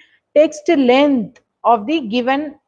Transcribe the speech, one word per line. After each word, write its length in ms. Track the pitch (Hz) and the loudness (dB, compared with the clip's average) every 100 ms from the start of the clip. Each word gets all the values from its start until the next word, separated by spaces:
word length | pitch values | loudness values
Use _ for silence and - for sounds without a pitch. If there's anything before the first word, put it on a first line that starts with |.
| _ _ _ 294 | _ _ _ 2
text 320 | 311 - - | 2 0 -2
length 720 | 320 247 254 294 262 190 - _ _ 208 | 0 2 2 2 0 -4 -12 _ _ 0
of 200 | 233 208 | 0 -2
the 160 | 330 | -6
given 540 | 233 240 233 277 302 277 | -4 -4 -2 -4 -6 -14